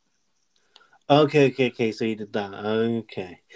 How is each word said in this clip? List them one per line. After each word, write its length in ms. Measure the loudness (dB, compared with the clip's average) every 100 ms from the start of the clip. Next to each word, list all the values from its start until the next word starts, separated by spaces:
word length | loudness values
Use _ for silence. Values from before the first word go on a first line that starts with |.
| _ _ _ _ _ _ _ _ _ _ 2
Okay, 380 | 4 4 4 2
okay, 180 | 2 -2
okay. 240 | 0 -4
So 120 | -2
he 100 | -4
did 180 | -4 -6
that. 220 | -8 -8
Okay. 880 | -8 -4 -2 -2 -4 -6 -12 -12 -14 _